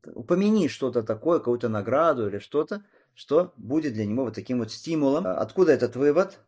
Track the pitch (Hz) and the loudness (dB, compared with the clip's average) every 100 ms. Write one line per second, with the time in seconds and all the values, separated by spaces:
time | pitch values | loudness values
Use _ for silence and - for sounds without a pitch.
0 | - - 117 175 208 220 156 - 135 120 | -16 -16 -2 0 2 2 0 -2 -2 -2
1 | 110 110 160 165 - 120 117 110 101 131 | -2 -4 0 0 2 -2 0 -2 0 2
2 | 165 139 104 98 - 143 156 - - _ | 2 2 -2 -4 -4 -4 -2 -6 -12 _
3 | _ _ - 151 180 - 110 147 151 110 | _ _ 0 2 2 -8 -4 -2 -2 -4
4 | 104 113 127 107 - 123 110 - - 160 | -2 -2 -4 -6 -4 -4 -4 -8 -4 0
5 | 139 143 185 92 110 - 175 139 120 123 | 2 0 -2 -4 -4 2 4 6 2 2
6 | 143 147 185 - | 2 4 2 -4